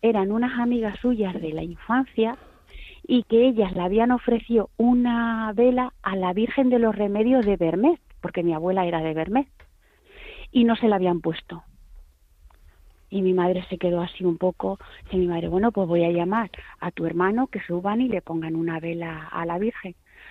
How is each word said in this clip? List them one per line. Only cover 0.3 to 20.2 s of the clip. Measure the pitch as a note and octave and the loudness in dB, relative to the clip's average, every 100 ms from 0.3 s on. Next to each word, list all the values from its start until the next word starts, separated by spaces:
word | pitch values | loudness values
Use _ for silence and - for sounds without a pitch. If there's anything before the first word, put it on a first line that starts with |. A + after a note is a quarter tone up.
unas | A3 B3 B3 | 0 0 0
amigas | A#3+ A#3+ A3 G3+ | 0 0 -2 -2
suyas | B3 A#3 F#3+ F3 | -2 0 -2 -2
de | E3 | -6
la | D#3 | -6
infancia | E3 E3 - A#3+ C4 - A3 B3+ - _ _ - - - - | -8 -10 -2 0 0 -2 -2 -2 -16 _ _ -20 -18 -18 0
y | B3 | 0
que | - A3+ B3+ | 4 4 4
ellas | A3+ F#3+ | 4 0
le | F3+ | 0
habían | F3+ G#3 A#3+ | 0 2 2
ofrecido | B3 - A#3 A3+ A#3 G3 - | 2 2 -2 2 0 0 0
una | A#3+ B3 A#3+ A#3 A#3 A3 A3 G#3 | 4 4 2 0 0 -2 -4 4
vela | B3 B3+ B3+ - | 4 4 -2 -6
a | F#3+ F#3+ | -4 -2
la | F#3 | 0
Virgen | F#3 A#3 - B3+ | 0 0 2 4
de | A#3+ | 4
los | A3+ G3+ | 2 2
Remedios | G#3 G3+ A3+ C4 G#3 | -2 2 4 4 4
de | F#3+ | 2
Bermés, | E3 F3 C4+ E4+ _ - | 0 2 2 2 _ -12
porque | F3 F3 | -8 -2
mi | E3+ | 0
abuela | D#3 F3 F#3+ F3 | 0 0 0 0
era | E3 | 0
de | D#3+ | -2
Bermés, | D#3 E3+ A#3 C#4 _ - _ _ _ _ - - - - | -2 0 -2 -2 _ -20 _ _ _ _ -20 -20 -18 -2
y | B3 A#3 | 2 4
no | A3+ | 4
se | A#3 | 2
la | G3+ | 2
habían | F#3 F3 | 2 0
puesto. | E3 D#3+ - E3 - - - - - _ _ _ - _ - _ - _ _ | -2 -6 -10 -16 -16 -20 -20 -20 -20 _ _ _ -20 _ -20 _ -20 _ _
Y | G3 | 0
mi | F#3 | 2
madre | F#3 F3+ F3+ F3+ | 2 2 0 -4
se | F3 | -4
quedó | F3+ F3 | -2 -2
así | F3 - | -4 -2
un | F3+ E3 | -2 0
poco, | F#3 - F#3+ G3 - - - | -2 -2 -6 -6 -12 -20 -6
dice | F#3+ | -2
mi | F3 | 0
madre, | E3+ E3 | -2 -2
"Bueno, | F3+ A3+ | 0 0
pues | G#3 F3+ | 0 0
voy | E3+ | 2
a | E3+ | 2
llamar | E3+ F3 A3 G#3 - - - | 2 0 -2 -4 -10 -20 -12
a | - | -10
tu | - E3 | -6 -4
hermano, | E3+ F#3 A3+ C4 | 0 0 0 -2
que | G3 | -6
suban | - F3 F#3+ A3 | -6 -6 -2 -2
y | B3+ | -2
le | F#3+ | -4
pongan | - E3 D#3+ D#3+ | -6 -8 -6 -4
una | E3 E3 | -4 -4
vela | E3 E3+ E3 D#3 D#3 | -6 -8 -8 -12 -10
a | F3 E3+ | -8 -6
la | E3+ | -4
Virgen". | G#3+ - F#3+ - _ - | -4 -6 -14 -18 _ -20